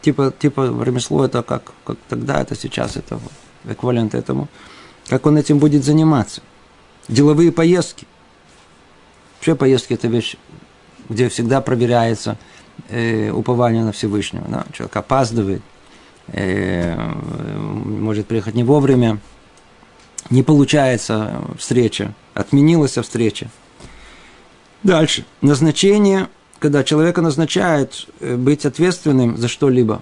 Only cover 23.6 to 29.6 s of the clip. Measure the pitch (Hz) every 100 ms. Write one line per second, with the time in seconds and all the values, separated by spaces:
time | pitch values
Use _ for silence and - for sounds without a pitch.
23.6 | _ _ - - - - - - - _
24.6 | _ _ 208 170 156 - 120 _ 139 143
25.6 | 156 - 196 208 202 190 185 _ _ -
26.6 | 156 143 131 151 165 175 165 143 160 185
27.6 | 185 151 131 - - - 131 123 127 147
28.6 | 147 123 175 175 151 131 123 110 120 -